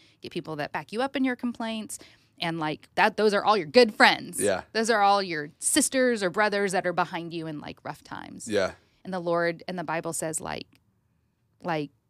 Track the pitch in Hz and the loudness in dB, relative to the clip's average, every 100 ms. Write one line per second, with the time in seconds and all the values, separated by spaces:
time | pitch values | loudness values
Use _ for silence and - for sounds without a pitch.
0 | _ _ - 170 156 156 147 170 151 208 | _ _ -10 -10 -8 -8 -6 -8 -8 -4
1 | 262 277 262 247 240 233 226 226 208 - | -4 0 -2 -2 -6 -6 -8 -8 -10 -14
2 | - _ _ _ 170 165 156 151 - - | -16 _ _ _ -4 -2 -4 -6 -6 2
3 | 202 202 214 202 190 214 156 240 233 - | 2 4 2 4 2 2 4 6 6 8
4 | 233 143 170 185 196 180 - 220 220 226 | 6 6 -4 -2 0 0 -2 -4 0 4
5 | 202 202 196 160 147 - - - - 269 | 4 4 2 -6 -8 -6 0 2 2 2
6 | 254 233 190 180 214 202 202 185 175 175 | 2 2 0 2 2 2 0 0 0 -2
7 | 170 175 170 165 160 151 - 165 - 151 | -2 -4 -8 -8 -8 -10 -12 -12 -12 -14
8 | - 101 - - - 101 92 - _ _ | -14 -16 -14 -16 -4 0 0 -4 _ _
9 | - 185 170 170 170 170 - 180 165 160 | -10 -6 -2 0 0 -2 -8 -8 -4 -4
10 | 165 160 160 156 78 73 - _ _ _ | -4 -6 -6 -6 -8 -10 -12 _ _ _
11 | _ _ _ _ _ _ 180 160 143 - | _ _ _ _ _ _ -4 -4 -4 -12
12 | _ | _